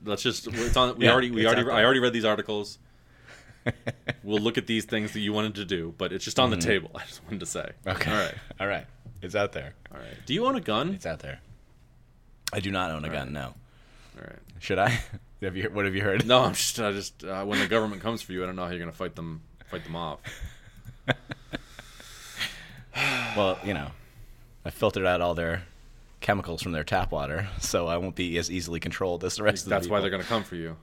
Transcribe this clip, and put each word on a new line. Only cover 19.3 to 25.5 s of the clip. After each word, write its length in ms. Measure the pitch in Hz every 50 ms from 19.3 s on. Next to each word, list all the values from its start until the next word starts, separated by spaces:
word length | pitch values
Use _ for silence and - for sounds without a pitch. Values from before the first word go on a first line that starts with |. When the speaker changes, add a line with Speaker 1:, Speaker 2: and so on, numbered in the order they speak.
| 80 80 80 - - - - -
Speaker 1:
fight 140 | - 87 80
them 100 | 80 82
off. 260 | 85 85 78 71 - - - - - - - - - - - - - - - - - -
Speaker 2:
<laughs> 80 | - 131 - - - - - - - - - - - - - - - - - - - - - - - - - - - - - - - - - - - - - - 135 - 127 120 117 -
Well, 220 | 104 101 95 92 - -
you 100 | 107 98
know, 140 | 78 71 67 - - - - - - - - - - - - - - -
I 60 | 85
filtered 340 | - - 117 104 - 101 95
out 140 | 90 90 87
all 140 | 87 87 85
their 300 | 82 85 82